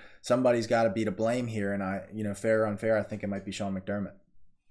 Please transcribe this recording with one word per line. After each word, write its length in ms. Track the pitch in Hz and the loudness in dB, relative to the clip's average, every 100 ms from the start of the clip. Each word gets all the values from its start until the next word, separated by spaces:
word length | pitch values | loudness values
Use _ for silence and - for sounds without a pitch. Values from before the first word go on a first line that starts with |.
| - - | -16 -16
Somebody's 440 | - 127 127 120 107 | 0 4 4 4 2
gotta 240 | 117 113 | 4 4
be 140 | 107 | 2
to 60 | 107 | -2
blame 360 | 95 110 123 120 | 0 0 0 -2
here, 260 | 110 101 | -2 -2
and 100 | 101 | -2
I, 240 | 95 98 - | -2 -4 -6
you 120 | 107 | -6
know, 100 | 104 | -6
fair 280 | 98 113 110 | -2 2 4
or 40 | 110 | 2
unfair, 300 | 101 110 107 | 0 2 2
I 60 | |
think 200 | 104 107 | 0 -6
it 60 | 101 | -4
might 160 | 98 | -6
be 80 | 101 | -6
Sean 260 | 95 101 95 | -6 -4 -4
McDermott. 360 | 92 101 95 - _ - - _ _ | -4 -4 -4 -8 _ -20 -20 _ _